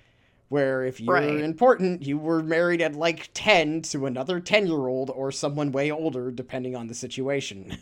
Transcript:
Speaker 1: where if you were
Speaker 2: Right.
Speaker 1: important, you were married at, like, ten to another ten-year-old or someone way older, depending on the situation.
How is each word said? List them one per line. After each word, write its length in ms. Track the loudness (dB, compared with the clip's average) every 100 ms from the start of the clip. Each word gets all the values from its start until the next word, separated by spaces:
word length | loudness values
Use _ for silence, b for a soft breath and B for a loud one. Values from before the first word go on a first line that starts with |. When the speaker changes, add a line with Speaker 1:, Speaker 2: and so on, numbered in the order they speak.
| _ _ _ _ -4
Speaker 1:
where 340 | 0 2 0
if 160 | -2 -4
you 80 | 0
were 60 | 2
Speaker 2:
Right. 240 | 2 0
Speaker 1:
important, 600 | -2 4 6 6 2 0
you 140 | -2 -2
were 240 | 0 0
married 380 | 2 2 2 2
at, 140 | 0 0
like, 340 | 0 0 -6
ten 480 | -2 4 6 6 0
to 220 | -4 -4 -2
another 340 | -4 -2 -4
ten-year-old 680 | 2 2 4 0 0 -2 -4
or 200 | -4 -6
someone 400 | -4 -4 -2 -2
way 200 | 0 -2
older, 380 | -2 -2 -2 -6
depending 440 | -6 -8 -6 -6 -8
on 120 | -8
the 60 | -10
situation. 840 | -10 -6 -2 -2 -4 -10 -12 -14